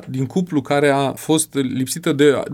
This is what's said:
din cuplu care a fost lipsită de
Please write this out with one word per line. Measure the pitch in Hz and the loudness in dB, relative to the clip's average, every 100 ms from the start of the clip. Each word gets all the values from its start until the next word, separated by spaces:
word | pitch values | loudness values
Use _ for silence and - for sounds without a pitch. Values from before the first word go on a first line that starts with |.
| - | -4
din | 131 131 | -6 -2
cuplu | 190 180 151 | -2 -2 -2
care | - 143 143 | 0 2 2
a | 139 135 | 2 0
fost | - - 156 - | -4 0 0 0
lipsită | 139 127 127 131 165 170 | -4 -4 -2 -4 -4 -2
de | 143 147 120 - | 4 4 4 0